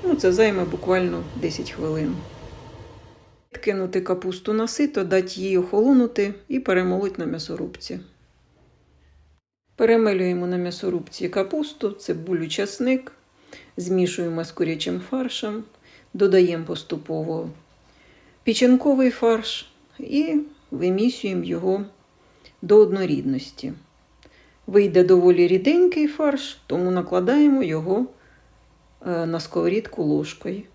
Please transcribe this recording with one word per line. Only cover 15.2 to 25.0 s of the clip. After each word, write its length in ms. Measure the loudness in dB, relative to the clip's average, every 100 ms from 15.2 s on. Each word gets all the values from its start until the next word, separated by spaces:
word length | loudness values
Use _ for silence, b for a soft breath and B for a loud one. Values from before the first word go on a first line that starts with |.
| -6 -6 -8 -8 -12 _ b b b
додаємо 500 | 0 4 6 4 0
поступово 840 | -6 -10 -8 -10 -6 -6 -4 -6 -8 -14 _ _ _ b b b b b
печінковий 680 | -2 2 6 6 4 4 2
фарш 600 | 2 0 0 -2 -10 -12 _ _ _
і 420 | -4 -2 0 -2 -4 -14 _
вимісюємо 760 | -4 -2 2 0 0 -4 -4
його 400 | -4 -4 -2 -2 -4 _ _ _ b b b b
до 140 | 6 8
однорідності. 960 | 8 4 0 -2 -2 -4 -6 -12 -12 -12 _ _ _ _ b b b b 2
Вийде 380 | 4 6 4